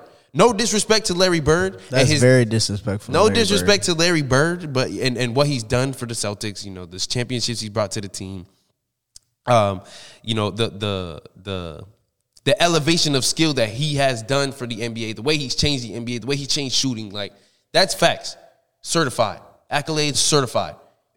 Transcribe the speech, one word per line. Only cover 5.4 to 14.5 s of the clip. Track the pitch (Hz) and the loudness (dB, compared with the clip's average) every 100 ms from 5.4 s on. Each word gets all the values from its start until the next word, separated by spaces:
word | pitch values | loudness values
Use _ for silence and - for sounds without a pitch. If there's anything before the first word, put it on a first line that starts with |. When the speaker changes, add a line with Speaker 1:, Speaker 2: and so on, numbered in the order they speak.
| 147 | 0
Speaker 1:
he's | 131 | 0
done | 107 123 135 | 0 0 0
for | 127 117 | -4 -8
the | |
Celtics, | 117 104 101 107 98 | -6 -6 -6 -8 -8
you | 101 | -12
know, | 92 87 | -14 -12
the | 92 | -8
championships | - 123 120 123 113 110 | -4 -4 -4 -4 -4 -4
he's | 107 | -4
brought | 107 101 | -4 -2
to | 110 | -4
the | 98 | -8
team. | - 95 95 - _ _ _ _ _ _ - _ _ - | -10 -10 -12 -14 _ _ _ _ _ _ -20 _ _ 2
Um, | 117 101 92 - - - - | 4 4 0 -10 -20 -20 -10
you | 113 | -4
know, | 110 104 | 0 0
the, | 104 110 | 0 -4
the, | 98 104 95 90 76 - - | -4 -4 -4 -6 -12 -18 -14
the, | 95 95 85 76 - _ _ _ _ _ | -8 -8 -8 -12 -18 _ _ _ _ _
the | - 131 | -2 2
elevation | 175 165 147 170 151 | 4 4 2 0 2
of | 139 | 0
skill | - - 160 | 0 0 0
that | 131 110 | 2 -2
he | 110 151 | -2 -4
has | 143 139 117 | 0 0 0
done | 110 139 139 | -2 -2 -2